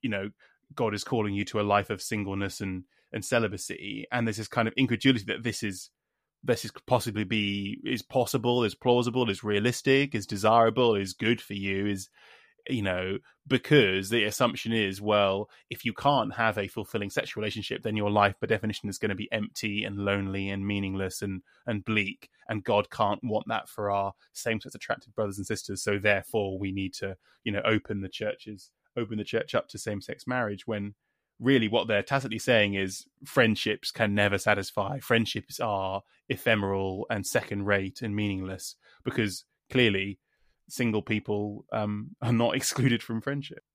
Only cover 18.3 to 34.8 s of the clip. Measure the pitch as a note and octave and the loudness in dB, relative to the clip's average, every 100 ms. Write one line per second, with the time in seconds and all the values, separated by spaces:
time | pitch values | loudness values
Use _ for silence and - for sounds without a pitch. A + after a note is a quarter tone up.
18.3 | - G#2 A2 G#2+ - G#2 F#2 G#2 G2 G#2 | 2 0 0 0 -4 -6 -4 -4 -4 -4
19.3 | A2 G#2 - G#2+ G#2 G#2 G2+ G2+ G2+ G2 | -4 -6 -6 -4 -4 -4 -2 0 0 -2
20.3 | G2 G2 G2 G2+ G2+ G2 F#2+ F#2+ - G#2 | -4 -4 -4 -2 -2 -2 -2 -4 -4 -6
21.3 | F#2 - _ - G#2 A2+ G#2+ G2 - - | -6 -10 _ -4 -4 0 0 0 -6 -18
22.3 | _ - G#2+ G#2+ G#2 - - G#2 G2+ A#2+ | _ -8 -6 2 2 2 0 0 0 -2
23.3 | G#2+ A2 G#2+ - - G2+ G2 G2 - _ | -2 -2 -6 -6 -4 -2 0 -2 -6 _
24.3 | - A#2+ A2 - G#2+ - A2+ - - G#2 | -6 -4 -4 -6 -10 -6 -6 -6 -4 -4
25.3 | G2 F#2+ G#2+ - G2+ G#2 G2+ G#2 G2 - | -4 -6 -6 -6 -6 -2 2 4 2 2
26.3 | A2 G2 F#2+ G2 G2 F#2+ - G2 F#2+ _ | -2 0 -2 -4 -4 -6 -6 -8 -10 _
27.3 | _ A#2+ G2+ A2 G#2+ - G#2 F#2 - G#2+ | _ -4 0 2 0 0 -6 -6 -6 -6
28.3 | - A2 G2+ - _ _ B2 A2 G#2+ G2+ | -6 -12 -16 -18 _ _ -8 -6 -6 -2
29.3 | A2+ - A2 - - A2 G#2 - - - | -4 -2 -4 -4 -8 -8 -8 -8 -10 -4
30.3 | B2+ G#2+ G2+ - G#2 G2+ - _ _ _ | -2 -2 -4 -6 -6 -6 -12 _ _ _
31.3 | - A#2+ C3+ G#2+ A2+ A2+ G#2 - C3+ B2 | -2 4 6 6 2 2 0 2 -2 -2
32.3 | A2 - A#2 G2+ G2 F#2+ F#2+ - _ - | -4 4 6 6 2 -2 -4 -16 _ -2
33.3 | C3+ A#2 G#2 - G#2 - - A2 G2+ G2+ | 4 4 4 0 -2 -4 0 2 4 4
34.3 | G2 - G2+ F#2 - | 4 2 2 0 -4